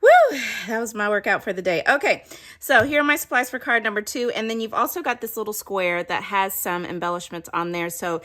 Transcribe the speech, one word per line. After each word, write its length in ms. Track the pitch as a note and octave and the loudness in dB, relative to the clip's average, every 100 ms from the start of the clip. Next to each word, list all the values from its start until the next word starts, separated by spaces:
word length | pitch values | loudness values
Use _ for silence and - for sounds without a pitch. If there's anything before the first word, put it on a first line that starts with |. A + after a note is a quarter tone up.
Woo! 380 | A4 F5 D#5 C#4+ A#3 F#3 F3+ | 10 8 8 2 -6 -8 -4
That 140 | A3+ | -4
was 140 | A#3 | -4
my 140 | A3 G#3 | -2 0
workout 340 | G#3 G3+ F#3+ | 0 2 0
for 80 | - | 0
the 100 | F#3 | -4
day. 200 | F#3 E3 - | 0 0 2
Okay, 360 | C#4+ D#4+ D#4+ - - - - | 2 2 0 -2 -20 -20 -16
so 260 | - C4 | 2 4
here 160 | A#3 D4 | 4 2
are 40 | |
my 120 | D4 D4 | 2 0
supplies 340 | - A#3+ B3 | 0 -2 -2
for 80 | C4 | -6
card 260 | B3+ A#3 | 0 0
number 180 | A3 G#3 | 0 -4
two, 280 | G#3+ - A#3+ | -4 -4 -2
and 180 | - A3 | -2 -4
then 120 | A3+ | -4
you've 140 | A3 | -4
also 280 | - B3+ - | -2 -2 -2
got 180 | D#4+ A#3+ | -4 -4
this 160 | A3+ - | -6 -8
little 160 | G#3+ | -8
square 500 | G#3+ - G3 F#3 F3 | -8 -6 -2 0 0
that 200 | F3 F3+ | -2 -4
has 300 | G3 G3+ G3 | -2 0 0
some 300 | F#3+ - F3 | -2 -4 -4
embellishments 640 | F3 F3 F3 F3 F3 F3 E3 | -4 -6 -4 -4 -6 -12 -8
on 200 | - F3 | -4 -4
there. 180 | F3 E3+ | -4 -6
So 320 | E3+ F#3 E3 | -4 -4 -4